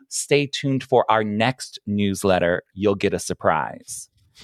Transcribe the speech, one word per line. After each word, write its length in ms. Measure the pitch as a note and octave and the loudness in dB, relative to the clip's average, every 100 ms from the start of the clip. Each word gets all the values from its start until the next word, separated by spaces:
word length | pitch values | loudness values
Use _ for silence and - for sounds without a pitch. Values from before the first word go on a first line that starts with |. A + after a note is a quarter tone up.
| _ | _
"Stay 380 | - - D3 C#3+ | -10 0 2 2
tuned 360 | - C#3+ C3+ | -4 -2 -2
for 260 | - B2 - | 2 2 4
our 120 | A2 | 2
next 560 | A2 G#2 A2+ - - - - | 2 0 0 -2 -10 -12 -6
newsletter. 760 | G2+ G2+ F#2+ G2 F2+ F2 F2+ - | -2 0 0 2 2 2 0 -4
You'll 200 | F#2+ G2+ G2 | -2 0 2
get 180 | G2 | 0
a 40 | F2 | -2
surprise." 880 | - F2 G2 D#2+ B1+ - - - - _ _ _ | -4 -2 0 0 -2 -8 -14 -16 -16 _ _ _